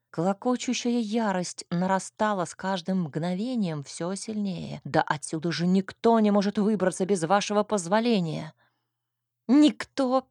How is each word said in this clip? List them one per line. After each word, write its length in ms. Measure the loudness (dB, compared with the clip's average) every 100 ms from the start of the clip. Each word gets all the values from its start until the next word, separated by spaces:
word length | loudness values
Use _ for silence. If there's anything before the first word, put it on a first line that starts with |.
| _
Клокочущая 880 | -4 -2 -2 -2 -2 -2 -4 -2 -2
ярость 640 | -2 -2 -2 -2 -4 -10 -6
нарастала 760 | -2 0 0 -2 -2 -2 0
с 100 | -4
каждым 480 | -6 -4 -4 -2 -2
мгновением 840 | -2 -4 -4 -4 -4 -2 -2 -4
всё 300 | -8 -8 -6
сильнее. 680 | -6 -6 -4 -4 -6 -8 -10
«Да 180 | -2 0
отсюда 500 | 0 -4 -4 -4 -4
же 140 | 0 2
никто 520 | 2 0 0 4 4
не 120 | 4
может 280 | 4 2 0
выбраться 460 | 0 2 0 0
без 180 | 0 0
вашего 400 | 2 2 2 0
позволения!» 920 | 0 -2 0 0 2 2 0 -4 -10 -16 _ _ _ _ _ _ _ _ 2
«Никто 800 | 6 6 4 -6 -2 2 2 -2